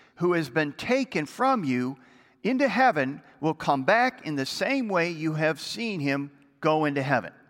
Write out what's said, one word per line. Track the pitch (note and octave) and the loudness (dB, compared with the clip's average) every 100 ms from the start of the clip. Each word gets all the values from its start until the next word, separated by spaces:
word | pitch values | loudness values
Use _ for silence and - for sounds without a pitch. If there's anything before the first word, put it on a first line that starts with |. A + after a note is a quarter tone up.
| - - | -20 -2
who | F3 F3 | 0 0
has | C#3+ | 0
been | D#3+ D3+ | -2 -2
taken | - - C4+ C4+ F3 D3 | -4 -2 -2 0 -4 -6
from | - B3+ C4 D3 | -2 0 2 0
you | B2 B2 C#3 - - _ _ | 0 -2 -6 -16 -20 _ _
into | G3 B3+ C#4 | -2 2 2
heaven | G3 C4 - C3 C#3+ - - | 4 2 4 -2 -4 -14 -4
will | D3+ | -2
come | D#3+ - C#3+ | -2 0 0
back | C3 A3 B3+ - - | 4 4 4 -2 -8
in | C#3+ | -4
the | C3+ | -4
same | - G3+ C4+ A3 | -4 -2 -2 0
way | F#3 E3+ | 0 0
you | D#3+ D#3+ D#3 | -2 -2 0
have | D#3 D3+ | 0 0
seen | - G#3 A3+ F#3+ | -6 -6 -4 -2
him | C#3 C#3 C#3+ - - _ | 0 -2 -4 -12 -20 _
go | D#3+ D#3 D3+ | 0 2 2
into | C#3+ | 0
heaven." | C3+ B2+ E2+ - _ | 0 0 0 -14 _